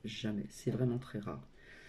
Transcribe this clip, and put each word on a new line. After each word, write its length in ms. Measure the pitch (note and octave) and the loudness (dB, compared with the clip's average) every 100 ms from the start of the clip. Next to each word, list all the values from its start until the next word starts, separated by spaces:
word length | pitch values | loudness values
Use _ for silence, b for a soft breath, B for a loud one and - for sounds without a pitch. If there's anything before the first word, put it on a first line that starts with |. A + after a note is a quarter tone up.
jamais. 420 | G#2+ - G#2+ G#2 - | -6 -2 0 0 -2
C'est 220 | - B2 | -2 0
vraiment 260 | A#2 B2+ A#2+ | 4 4 4
très 220 | - G#2+ | 0 -4
rare. 280 | G2+ C#2 - B B B | -2 -4 -8 B B B